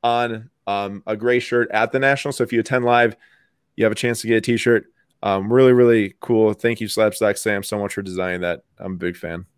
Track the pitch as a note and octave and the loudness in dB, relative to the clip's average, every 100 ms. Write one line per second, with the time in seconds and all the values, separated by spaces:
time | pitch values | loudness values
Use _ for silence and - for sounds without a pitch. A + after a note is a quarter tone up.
0 | A#2+ A#2+ A#2+ A2 A#2 _ - G2+ G2+ G2 | 0 0 -2 -6 -12 _ -6 -6 -6 -8
1 | - G#2+ A#2 B2 - A#2+ A#2 G#2+ A2 C3+ | -8 -4 0 0 0 -2 0 0 0 0
2 | C3+ C#3 C#3+ C3+ A#2+ A#2 G#2+ B2+ A#2+ A#2+ | 0 0 -4 -4 -2 0 0 0 2 4
3 | A#2 G#2+ _ _ _ _ _ - A2 G#2+ | 2 -2 _ _ _ _ _ 0 0 0
4 | B2 A2+ A2 A2+ A#2 A#2 B2 A#2 - _ | -4 -4 0 0 2 0 2 2 0 _
5 | _ _ G2 G2 G2 B2+ C3 B2 A#2+ A2+ | _ _ -2 -2 2 4 6 6 6 4
6 | G2 - - A2+ A2 G#2 A#2+ A2+ G#2+ A2+ | 0 -6 -2 2 2 2 -2 -2 -6 0
7 | G#2+ G#2 G#2+ G2+ A2 G2+ G2 G#2 G2+ - | 0 2 -2 0 -2 -4 -4 -6 -6 -8
8 | G2 F#2 F2+ F2+ F2 E2+ _ _ F#2 F#2 | -8 -6 -4 -4 -4 -6 _ _ -12 -6
9 | F2+ F2 E2+ E2 F#2 | -8 -8 -10 -12 -14